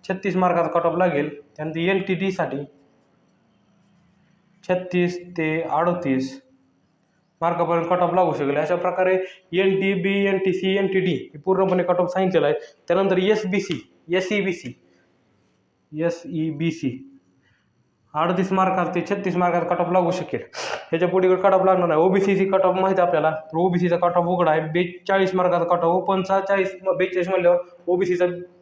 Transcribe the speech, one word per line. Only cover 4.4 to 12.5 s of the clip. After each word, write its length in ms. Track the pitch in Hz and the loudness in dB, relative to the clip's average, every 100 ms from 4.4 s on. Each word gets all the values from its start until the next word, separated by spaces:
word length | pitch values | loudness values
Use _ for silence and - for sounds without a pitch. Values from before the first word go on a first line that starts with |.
| _ _ - | _ _ -4
छत्तीस 580 | 180 180 180 175 180 - - | -4 -2 -2 -2 -4 -10 -4
ते 240 | 156 160 | -2 -2
अडतीस 800 | 165 147 175 175 139 131 131 - _ _ _ _ _ _ _ _ _ _ | -2 0 0 0 -2 -2 -2 -10 _ _ _ _ _ _ _ _ _ _
मार्कापर्यंत 460 | 165 165 165 170 170 | -2 0 0 0 0
कट 120 | 180 | 0
ऑफ 160 | 175 | 2
लागू 180 | 160 160 | 2 0
शकेल. 240 | 147 139 143 | 0 -2 -2
अशा 200 | 156 175 | 0 -2
प्रकारे 380 | 180 180 185 185 185 - _ | -2 0 0 0 -2 -12 _
एनटीबी, 760 | 175 196 190 190 196 190 196 196 | 0 2 2 0 0 0 0 0
एनटीसी, 500 | 190 190 180 190 196 | 0 0 0 0 0
एनटीडी 540 | 196 190 180 139 - | 0 0 0 -2 -6
हे 40 | 151 | -10
पूर्णपणे 440 | - 190 190 180 | -2 2 2 2
कट 140 | 175 175 | 0 0
ऑफ 120 | 180 | 0
सांगितलेला 380 | 190 185 165 | 0 2 2
आहे. 80 | 147 | 2